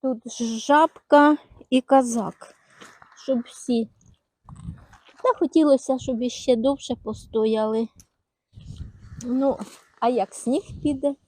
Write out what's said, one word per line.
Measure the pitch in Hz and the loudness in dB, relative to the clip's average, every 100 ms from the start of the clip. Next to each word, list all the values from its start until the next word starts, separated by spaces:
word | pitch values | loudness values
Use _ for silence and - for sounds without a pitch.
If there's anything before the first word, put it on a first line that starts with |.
тут | 262 240 240 | -4 -6 -8
ж-, | - 233 226 | -8 -6 -6
жабка | - 285 320 - _ 294 294 302 _ - - | 2 2 2 -2 _ 6 6 4 _ -20 0
і | 254 | 0
казак, | - 269 247 233 185 - - _ _ _ - - - _ | 4 2 4 -2 -6 -10 -20 _ _ _ -20 -20 -20 _
щоб | - 262 | -4 -2
всі. | 240 - - 240 226 _ _ _ _ _ _ - - - - - _ _ 508 | -4 -16 -4 -2 -2 _ _ _ _ _ _ -16 -16 -16 -20 -20 _ _ -2
Та | 480 | 0
хотілося, | 320 - 302 269 - 262 | 2 2 4 2 2 -4
щоб | - 240 | -4 -4
іще | 247 - - 240 | -4 -6 -2 0
довше | 240 277 - 240 | 2 -2 -6 -10
постояли. | - 220 - 226 220 220 214 220 226 _ _ _ _ _ _ - - - - - - - | -8 -12 -6 -2 0 0 0 -2 -4 _ _ _ _ _ _ -20 -18 -16 -16 -18 -20 -16
Ну, | 247 254 277 - 202 - _ _ | -6 -2 0 -2 -8 -18 _ _
а | 233 | -2
як | 247 190 | 0 -4
сніг | - - 277 - - | -6 -4 -4 -4 -6
піде? | 294 277 285 277 | -4 -2 -4 -6